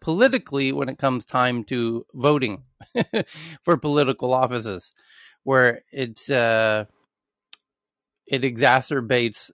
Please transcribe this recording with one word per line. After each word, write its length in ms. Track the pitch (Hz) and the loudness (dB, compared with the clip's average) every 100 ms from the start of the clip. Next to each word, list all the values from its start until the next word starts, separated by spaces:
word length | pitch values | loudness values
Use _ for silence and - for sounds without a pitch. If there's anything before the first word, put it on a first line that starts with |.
politically 720 | - 170 254 254 - 139 135 | -4 2 2 2 -4 -2 -2
when 180 | 139 135 | -2 -4
it 80 | 127 | -2
comes 280 | 135 127 - | -2 -2 -2
time 380 | 131 123 120 104 | 0 0 -2 -4
to 400 | 123 117 117 - | -2 -2 -4 -8
voting 500 | 139 135 147 123 98 - _ - 247 | 0 2 2 0 -6 -16 _ -8 -4
<laughs> 640 | - 220 - 151 160 156 | -2 -4 -6 -10 -18 -6
for 160 | - 165 | 0 0
political 560 | 151 147 135 131 127 | 2 2 2 0 0
offices, 600 | 127 123 123 110 92 - _ _ - - _ | 2 0 -2 -6 -10 -12 _ _ -20 -20 _
where 400 | - 131 123 117 _ | 0 4 4 2 _
it's, 380 | 139 123 110 - | -8 -8 -8 -2
uh, 560 | 135 117 110 110 107 107 _ _ _ _ _ _ - _ _ _ _ _ _ - | 0 2 2 2 0 -4 _ _ _ _ _ _ -18 _ _ _ _ _ _ -6
it 160 | 135 | -2
exacerbates 1080 | 131 113 127 127 - 143 117 127 117 - - | -2 2 4 4 0 -4 0 0 0 -6 -16